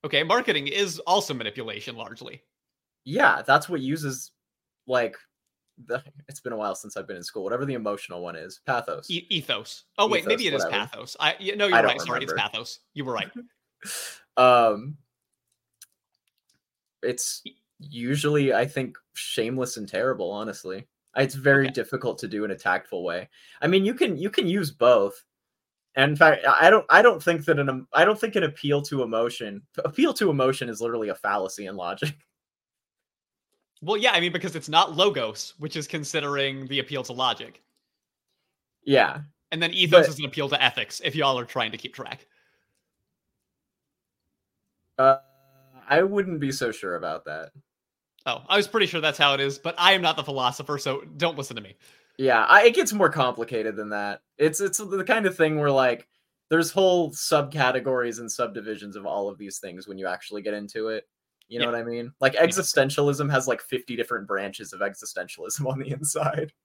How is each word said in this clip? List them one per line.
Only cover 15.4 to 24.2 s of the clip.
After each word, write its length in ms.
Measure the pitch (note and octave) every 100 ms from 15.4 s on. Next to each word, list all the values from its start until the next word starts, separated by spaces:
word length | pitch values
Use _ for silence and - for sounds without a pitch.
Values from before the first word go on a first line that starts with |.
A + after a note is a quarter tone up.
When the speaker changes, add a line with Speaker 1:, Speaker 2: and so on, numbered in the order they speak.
| _ _ _ _ - _ _ _ _ _ _ _ _ _ _ _
Speaker 2:
it's 400 | A#2 B2 - - -
Speaker 1:
E- 100 | _ _ _
Speaker 2:
usually, 760 | D3 A#2+ A#2+ D3 D3 D3+ C3+
I 120 | A2 B2+
think, 320 | C#3+ B2+ - _
shameless 640 | - - - A2+ B2+ B2 A#2
and 100 | G#2
terrible, 420 | F#2 B2+ G#2+ F2+
honestly. 540 | G#2 A2 F#2+ F#2 F#2+ - _ _ -
It's 200 | C3+ C3+
very 320 | C#3 C#3 C3+
Speaker 1:
Okay. 60 |
Speaker 2:
difficult 440 | - A2+ B2 B2 -
to 80 | G#2+
do 160 | G#2
in 80 | G#2+
a 40 | F#2+
tactful 460 | G2 F#2 - F#2 F2
way. 240 | F2 F#2 _ - -
I 60 | D3+
mean, 180 | F#3+ G3
you 80 |
can, 240 | B3+ C4+
you 120 | D#3